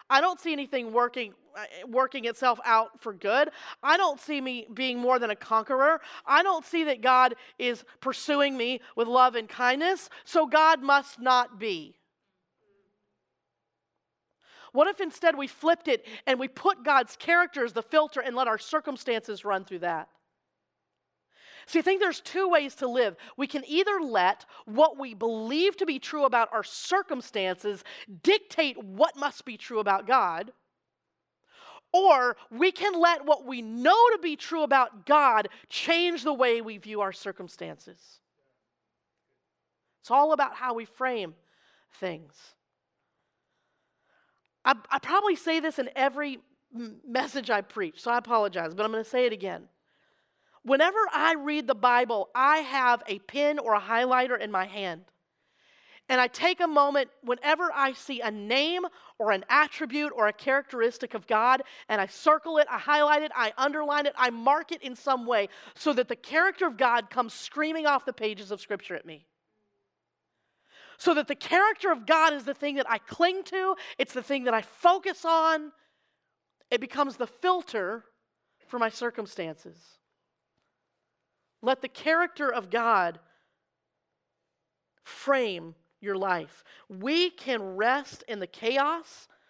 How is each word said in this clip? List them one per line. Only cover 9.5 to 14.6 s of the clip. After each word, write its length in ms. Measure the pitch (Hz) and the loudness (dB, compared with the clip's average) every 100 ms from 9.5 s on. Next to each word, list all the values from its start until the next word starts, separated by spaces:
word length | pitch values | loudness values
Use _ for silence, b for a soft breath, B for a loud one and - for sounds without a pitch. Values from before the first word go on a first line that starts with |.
| - 247 269 339 381 - B B | -2 0 2 0 -2 -6 B B
so 220 | 339 302 | 0 4
God 340 | 302 311 311 | 6 6 4
must 380 | 277 277 277 - | 4 2 2 -4
not 400 | 254 247 247 202 | 2 2 2 -4
be." 400 | 220 170 151 - _ _ _ _ _ _ _ _ _ _ _ _ _ _ _ _ _ _ _ _ _ _ _ _ B B | -6 -6 -8 -20 _ _ _ _ _ _ _ _ _ _ _ _ _ _ _ _ _ _ _ _ _ _ _ _ B B